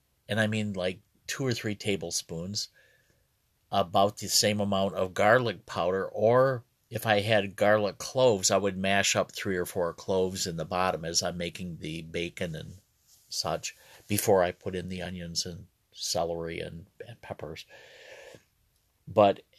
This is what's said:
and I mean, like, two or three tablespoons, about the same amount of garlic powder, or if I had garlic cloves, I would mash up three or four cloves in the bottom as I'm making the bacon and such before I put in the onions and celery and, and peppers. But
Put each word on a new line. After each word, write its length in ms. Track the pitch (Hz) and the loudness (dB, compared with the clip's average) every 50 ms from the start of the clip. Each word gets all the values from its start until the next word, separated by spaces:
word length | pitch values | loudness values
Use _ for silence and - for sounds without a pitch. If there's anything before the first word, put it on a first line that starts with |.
| _ _ _ _ _ - | _ _ _ _ _ -4
and 100 | 107 110 | 0 0
I 80 | 110 | 0
mean, 280 | 107 110 110 107 104 101 | 0 0 -2 -2 -4 -4
like, 260 | 95 90 92 95 - _ _ _ _ _ | -4 -4 -4 -4 -6 _ _ _ _ _
two 180 | - - - 139 | -10 -6 -4 -2
or 60 | 131 117 | -2 -2
three 200 | - - 113 107 | -2 -4 -6 -6
tablespoons, 920 | - - 110 98 85 85 85 82 - - - 85 82 85 95 104 104 - - _ _ _ _ _ _ _ _ _ _ _ _ _ _ _ _ _ _ _ _ | -4 -2 -2 -2 -2 -2 -6 -6 -6 -8 -8 -8 -10 -8 -8 -6 -8 -8 -8 _ _ _ _ _ _ _ _ _ _ _ _ _ _ _ _ _ _ _ _
about 480 | - 98 98 87 98 101 98 101 104 - | -2 -2 -2 2 4 4 4 4 2 -2
the 100 | - 92 | -4 -2
same 320 | - - - 107 104 104 | 2 2 2 2 2 0
amount 340 | 101 101 101 95 98 98 - | 0 0 0 0 0 0 0
of 180 | 95 95 92 87 | -2 -2 -2 0
garlic 500 | 95 98 104 113 127 127 117 98 85 - | 2 4 6 6 6 4 2 -4 -6 -10
powder, 400 | - - 101 82 90 92 95 92 | -8 -4 -2 0 0 0 0 -2
or 560 | 78 - 107 104 110 120 127 131 135 131 120 - _ _ _ _ _ | -4 -2 2 4 4 6 6 4 4 2 -2 -8 _ _ _ _ _
if 160 | 120 113 - | -10 -4 0
I 140 | 113 107 104 | 2 2 2
had 360 | 98 113 113 107 98 101 95 | 4 4 4 4 2 0 0
garlic 400 | - 104 101 107 107 104 98 92 | 2 4 4 6 4 2 0 -4
cloves, 540 | - - - - 131 127 127 110 98 95 - | -6 -10 -4 2 4 6 6 6 4 4 2
I 80 | 104 98 | 4 4
would 180 | 98 101 92 | 2 2 0
mash 400 | 92 95 95 98 98 95 - - | 0 0 2 2 2 2 2 2
up 160 | 107 92 - - | 2 0 0 -4
three 240 | - - 104 95 | -6 -4 -2 -2
or 80 | 90 85 | -2 -2
four 300 | - - 95 87 85 82 | -4 -2 -2 -2 -2 -4
cloves 520 | - - - 98 95 92 92 92 92 - | -6 -4 -2 0 2 2 0 -2 -4 -4
in 120 | 95 82 82 | -4 -4 -6
the 80 | 78 | -6
bottom 400 | 80 92 90 92 92 87 80 82 | -2 0 0 2 0 0 -2 -4
as 160 | 82 85 - - | -4 -2 -2 -2
I'm 160 | 87 85 87 | -2 -4 -4
making 400 | 87 87 80 - 92 90 82 78 | -6 -6 -6 -8 -10 -10 -10 -8
the 240 | 85 80 78 82 80 | -8 -8 -8 -8 -8
bacon 520 | 80 82 87 85 87 - - 95 85 78 | -8 -6 -6 -6 -6 -6 -6 -6 -6 -6
and 200 | 78 78 82 87 92 _ _ _ _ _ _ _ _ _ _ | -8 -12 -14 -16 -20 _ _ _ _ _ _ _ _ _ _
such 440 | - - - 85 78 78 - - - _ - - - - - | -8 -6 -4 -4 -4 -4 -6 -8 -14 _ -20 -20 -20 -20 -8
before 360 | - 104 104 - - 101 95 90 | -4 -2 0 2 4 6 6 4
I 80 | 87 90 | 4 0
put 220 | - - 98 92 | -4 -8 -8 -6
in 160 | 90 87 90 | -6 -6 -6
the 100 | 92 92 | -8 -8
onions 460 | 87 90 92 90 87 85 85 82 - | -8 -8 -10 -10 -10 -6 -6 -6 -6
and 220 | 92 85 90 92 - _ _ _ _ _ | -6 -8 -12 -16 -18 _ _ _ _ _
celery 640 | - - - - 87 82 85 85 82 82 82 85 85 | -10 -8 -4 -2 0 0 0 -2 -4 -6 -6 -6 -6
and, 240 | 82 82 85 85 92 - _ - - - | -8 -8 -10 -14 -16 -18 _ -18 -18 -18
and 100 | 117 - - | -18 -18 -14
peppers. 420 | - - - - - - - - - - - - - - - - - - - - - - - _ _ _ _ _ _ _ _ _ _ _ _ _ - | -14 -12 -12 -12 -12 -12 -14 -16 -18 -20 -20 -20 -20 -20 -20 -20 -20 -20 -20 -20 -20 -20 -20 _ _ _ _ _ _ _ _ _ _ _ _ _ 0
But 320 | 101 110 104 101 95 - - _ _ | 4 6 6 6 6 4 -4 _ _